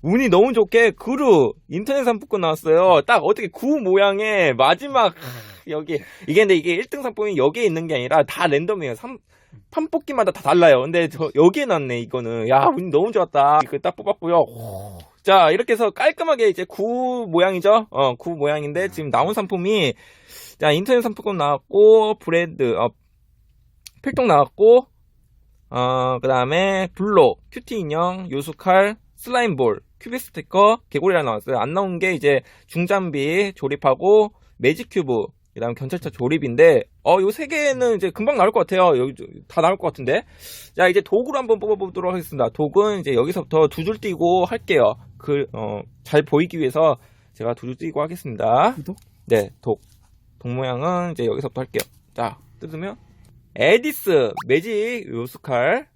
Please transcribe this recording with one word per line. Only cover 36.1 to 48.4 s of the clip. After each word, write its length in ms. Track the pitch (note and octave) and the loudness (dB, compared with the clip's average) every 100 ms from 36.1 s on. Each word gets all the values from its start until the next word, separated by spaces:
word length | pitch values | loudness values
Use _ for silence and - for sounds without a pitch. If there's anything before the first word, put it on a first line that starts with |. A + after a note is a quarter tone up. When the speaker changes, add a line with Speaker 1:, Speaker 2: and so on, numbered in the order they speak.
Speaker 1:
조립인데, 720 | - B2+ D#3 C#3+ A#2+ E3 C3+ G2+ _ | -6 -4 -2 -4 4 6 4 0 _
어, 140 | - F3+ | 0 2
요 80 | G3 | 2
세 160 | A3 D4 | -4 -6
개는 500 | D#4 D4 C4 B3 G#3+ | -2 -2 0 0 0
이제 140 | F#3 | -4
금방 260 | - A3 C#4+ | -4 -2 2
나올 160 | F#3+ | 2
것 80 | - F3 | 2 -2
같아요. 320 | F#3 F#3 C3+ | 2 4 2
여기 160 | B2+ - - - - | -2 -6 -18 -20 -10
다 140 | - | 0
나올 160 | E3 G3 | 0 0
것 80 | F3 | -6
같은데. 380 | - C3 F3 - _ - - - - | -6 -4 -4 -4 _ -20 -20 -18 0
자, 100 | F3+ | 2
이제 120 | F3+ | 2
도구로 380 | - G3 B3 C#4+ | 0 -2 -2 -6
한번 200 | B3 A3 | -2 -2
뽑아보도록 520 | G#3 G#3 F#3+ F#3 F3+ | -2 -4 -4 -6 -6
하겠습니다. 380 | F#3 D#3+ D3 A#2 | -6 -8 -4 -4
도구는 500 | A#2 D3+ E3 G#3 G#3 | -2 -2 0 0 -2
이제 140 | C#3+ | -2
여기서부터 540 | B2 C#3 F3+ - D#3 D3+ | -2 -2 -4 -4 0 0
두 160 | - | 0
줄 140 | E3 A3 | -8 -6
띄고 460 | G3+ E3 E3+ F3+ F3 | -6 -2 0 0 0
할게요. 500 | - - D#3+ A2 A#2 - - | -6 -2 2 2 0 -12 -18
그, 300 | - C#3+ C#3 | -6 -4 -4
어, 260 | - G#2+ G#2 - _ | -8 -10 -10 -12 _
잘 200 | - D3+ | -2 0
보이기 360 | D3+ D3 F3 E3+ | 2 -2 -2 -4
위해서 400 | C#3 D3 D#3+ B2+ _ _ _ | -4 0 0 0 _ _ _
제가 200 | _ A2+ | _ -8
두 120 | A#2 B2 | -8 -10
줄 100 | C3 | -12
띄고 260 | E3 D3 | -10 -6
하겠습니다. 720 | D3+ F3 - A2 | -8 -8 -12 -6